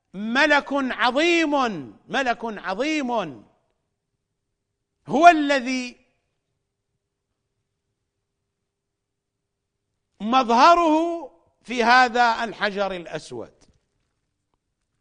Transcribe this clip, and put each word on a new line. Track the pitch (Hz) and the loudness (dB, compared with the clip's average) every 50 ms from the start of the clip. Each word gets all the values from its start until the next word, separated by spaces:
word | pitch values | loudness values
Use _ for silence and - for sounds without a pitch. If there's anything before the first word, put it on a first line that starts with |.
| _ _ - | _ _ -14
ملك | 180 208 220 233 262 294 302 294 285 277 - 269 | -10 -8 -4 0 0 2 4 4 2 2 0 -4
عظيم، | 285 269 254 220 - 214 240 240 269 320 349 339 339 330 294 294 285 262 233 202 160 135 113 98 - _ - | -4 -4 -4 -4 -2 -2 0 0 0 0 2 2 0 0 0 0 0 -2 -2 -4 -8 -10 -14 -18 -20 _ -8
ملك | 170 254 277 247 233 233 - | -6 -4 -2 -2 -4 -4 -6
عظيم | 233 214 185 - 175 190 190 262 302 311 302 277 240 240 226 190 160 131 107 101 _ _ _ _ _ _ _ _ _ _ _ _ _ _ _ _ _ _ _ _ _ _ _ _ _ _ _ _ _ _ _ _ | -10 -12 -10 -10 -8 -6 -6 -4 -4 -4 -4 -4 -4 -4 -6 -6 -6 -10 -16 -20 _ _ _ _ _ _ _ _ _ _ _ _ _ _ _ _ _ _ _ _ _ _ _ _ _ _ _ _ _ _ _ _
هو | - 147 262 330 349 | -6 0 6 6 6
الذي | 349 311 294 277 285 269 233 247 262 254 247 247 233 - _ _ _ _ _ _ _ _ _ _ _ _ _ _ _ _ _ _ _ _ _ _ _ _ _ _ _ _ _ _ _ _ _ _ _ _ _ _ _ _ _ _ _ _ _ _ _ _ _ _ _ _ _ _ _ _ _ _ _ _ _ _ _ _ _ _ _ _ _ _ _ _ _ _ _ _ _ _ _ _ _ _ _ _ | 6 6 2 0 -2 -2 -2 -4 -6 -6 -8 -10 -14 -20 _ _ _ _ _ _ _ _ _ _ _ _ _ _ _ _ _ _ _ _ _ _ _ _ _ _ _ _ _ _ _ _ _ _ _ _ _ _ _ _ _ _ _ _ _ _ _ _ _ _ _ _ _ _ _ _ _ _ _ _ _ _ _ _ _ _ _ _ _ _ _ _ _ _ _ _ _ _ _ _ _ _ _ _
مظهره | 196 214 240 262 262 214 233 233 269 339 339 349 339 320 302 311 330 339 339 339 302 247 - _ _ _ _ _ _ | -4 0 2 2 2 2 4 6 6 6 6 6 4 2 2 0 0 -2 -4 -8 -10 -14 -20 _ _ _ _ _ _
في | - 233 254 226 | -10 -4 -2 2
هذا | 226 240 254 254 247 220 240 240 233 226 - 233 | 4 4 4 4 4 2 2 0 2 0 -2 -4
الحجر | 226 180 - 190 208 196 196 202 190 190 | -8 -6 -6 -6 -6 -4 -4 -4 -6 -6
الأسود، | 180 170 151 - 156 - - 127 120 98 - - _ _ _ _ _ _ _ _ _ _ _ _ _ _ _ _ _ _ _ _ _ _ _ _ _ _ _ _ _ | -8 -10 -12 -12 -12 -12 -12 -14 -14 -14 -16 -20 _ _ _ _ _ _ _ _ _ _ _ _ _ _ _ _ _ _ _ _ _ _ _ _ _ _ _ _ _